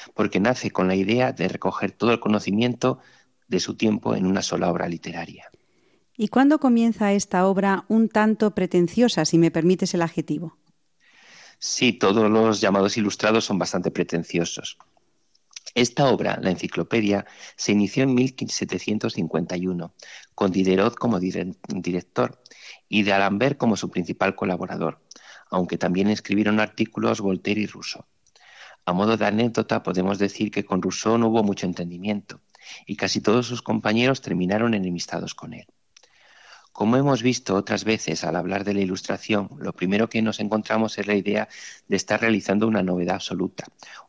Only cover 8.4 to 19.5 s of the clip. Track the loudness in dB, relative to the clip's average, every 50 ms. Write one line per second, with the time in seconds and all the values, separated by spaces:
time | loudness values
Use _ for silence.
8.4 | 2 0 2 0 -2 2 4 2 2 4 4 2 2 2 4 0 0 2 4 6
9.4 | 4 6 4 2 4 4 2 2 0 -2 0 0 -2 -2 -2 -6 -4 -4 -6 -6
10.4 | -6 -10 -14 _ _ _ _ _ _ _ _ _ _ _ _ _ _ -20 -20 -20
11.4 | -20 -20 -18 _ -8 -6 -2 2 2 2 2 4 2 4 4 4 4 4 6 6
12.4 | 4 4 4 2 2 2 4 4 4 2 2 0 -2 -2 -2 0 0 2 2 2
13.4 | 2 0 -2 -2 -2 -2 -2 -2 -2 -2 -2 -2 -4 -2 -2 -4 -4 -2 -2 -2
14.4 | -2 -2 -6 -10 -12 -14 -16 _ -20 _ _ _ _ _ _ _ _ _ _ _
15.4 | _ _ _ -20 _ -6 _ 0 0 0 2 2 2 4 4 2 0 -2 -4 -2
16.4 | 0 -2 -2 -2 -4 -6 -4 -4 -4 0 0 0 2 2 0 0 -2 -6 -18 -20
17.4 | -20 -20 -14 -8 -2 2 4 4 4 2 2 0 2 2 4 4 2 2 0 -6
18.4 | -8 -6 -4 -6 -6 -4 -6 -6 -4 -4 -4 -2 -2 -4 -4 -4 -4 -2 -2 -2
19.4 | -2 -2